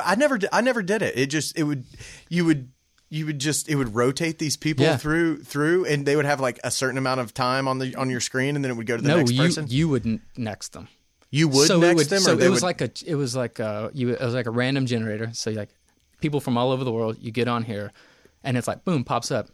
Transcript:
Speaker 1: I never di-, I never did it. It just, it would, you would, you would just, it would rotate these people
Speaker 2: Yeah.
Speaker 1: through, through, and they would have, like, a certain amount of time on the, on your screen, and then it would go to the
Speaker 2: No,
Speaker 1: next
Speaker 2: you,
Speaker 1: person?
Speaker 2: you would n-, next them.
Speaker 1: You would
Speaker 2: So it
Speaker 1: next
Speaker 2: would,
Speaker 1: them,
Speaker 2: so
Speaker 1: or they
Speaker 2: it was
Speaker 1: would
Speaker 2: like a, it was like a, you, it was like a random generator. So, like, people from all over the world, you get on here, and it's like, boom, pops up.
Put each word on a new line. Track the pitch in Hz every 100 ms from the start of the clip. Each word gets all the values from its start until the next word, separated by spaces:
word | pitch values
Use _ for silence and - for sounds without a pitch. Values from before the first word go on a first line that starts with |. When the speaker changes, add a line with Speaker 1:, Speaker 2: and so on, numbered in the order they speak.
Speaker 1:
I | 170
never | 202 294 247
di-, | 190
I | 185
never | 247 233
did | 180 214
it. | 139 117
It | 139
just, | 151 - -
it |
would, | 147 143 120 - - - -
you | 170
would, | 165 147 123 _ _ _ -
you | 156 156
would | 147
just, | 147 143 -
it |
would | 143 123
rotate | 107 123 139 165 160
these | 156 -
people | 156 139
Speaker 2:
Yeah. | 151 139
Speaker 1:
through, | 151 160 165 151
through, | 131 143 151 180 165
and | 143 143
they |
would | 147
have, | 143 143
like, | 127 120
a | 123
certain | - 131 131
amount | 131 131
of | 117
time | - 127 131 135
on | 131
the, | 131 135
on | 131
your | 123
screen, | - 131 135
and | 147
then | 135
it | 117
would | 113
go | 117
to |
the | 143
Speaker 2:
No, | 170
Speaker 1:
next | 123
Speaker 2:
you, | 127
Speaker 1:
person? | 170 165 131
Speaker 2:
you | 131 165
would | 131 113
n-, | 107 - -
next | 110 98 -
them. | 80 92 _ _ _ _
Speaker 1:
You | 139 160
would | 135 156
Speaker 2:
So | 180
it | 170
Speaker 1:
next | 170
Speaker 2:
would, | 147
Speaker 1:
them, | 196
Speaker 2:
so | 190
Speaker 1:
or | 160
they | 180
Speaker 2:
it |
was | 185
Speaker 1:
would | 180
Speaker 2:
like | -
a, | 131 - -
it | 143
was | 135 127
like | 120 -
a, | 110 104 113
you, | 139 123
it | 117
was | 123
like | 123 117
a |
random | 117 127 139 127
generator. | 117 110 107 113
So, | 113 117
like, | 107 104 _ _ _ _ _
people | 151 143
from | 135 120
all | 127
over | 131
the | 131
world, | 113 113 110
you | 120
get | 117 120
on | 120
here, | 113 104 101 - - _ _ _
and | - 123
it's | 117
like, | -
boom, | - 156
pops | 120 120 -
up. | 127 101